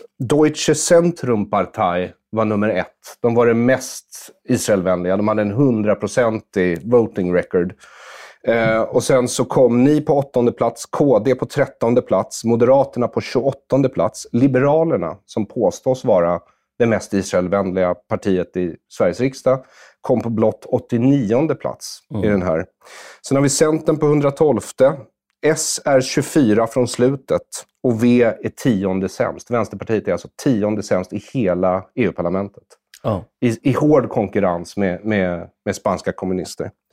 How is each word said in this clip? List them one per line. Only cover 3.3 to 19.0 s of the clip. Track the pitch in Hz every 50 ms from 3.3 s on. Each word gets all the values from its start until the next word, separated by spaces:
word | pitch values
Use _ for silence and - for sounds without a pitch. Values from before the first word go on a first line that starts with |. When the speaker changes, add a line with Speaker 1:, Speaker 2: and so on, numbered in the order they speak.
| 120
Speaker 1:
var | 120 120 120
det | 113
mest | 117 120 127 131 127 - - - - - _ - - - - _ _ _ -
Israelvänliga. | 123 110 - - 107 95 87 92 92 87 87 90 95 101
De | 104 107
hade | 107 110
en | 104 104
hundraprocentig | 98 123 143 131 117 107 101 107 101 - - 98 - 131 123 113 107 110 - _ - 101 90 90 85 82 69 110
voting | 123 120 110 - - 104 92 90 90
record. | 87 - - - 90 87 92 - _ - - - - - - - - - - - _ - -
Eh, | 117 117 113 110 110 113
och | 110 - 110 123 -
sen | - 139 127 123 120
så | - - 123
kom | - - 151 131 117 117 120 127
ni | 143 151 151
på | - - 147
åttonde | 143 135 - - 123 120 117
plats, | 110 - 120 120 - - -
K | - - - 151 143 123 104
D | 107 135 127
på | 127 131
trettonde | - - 147 135 - - - - 117 123 123
plats, | 120 - 104 95 98 - - - -
Moderaterna | 113 117 117 120 120 135 139 127 135 - 123 120 -
på | - 117
tjugoåttonde | - - - 127 117 139 135 - _ - 127 135 139 123
plats, | - - - 107 - - - -
Liberalerna, | - 120 131 143 123 127 135 143 147 160 165 165 135 101 85 78 90 - _
som | _ - 117 104
påstås | - - 127 107 90 - - - 135 127 127 -
vara | 123 104 90 85 87 87 85 _ _ _ _ _ _ _ -
det | 120
mest | 117 107 95 - - 104
Israelvänliga | 98 92 - - 90 90 90 98 101 98 95 90 92 92 90 87
partiet | - _ - 110 95 - 104 92 90 85 - - 92
i | 90 82 78 - _ _
Sveriges | - -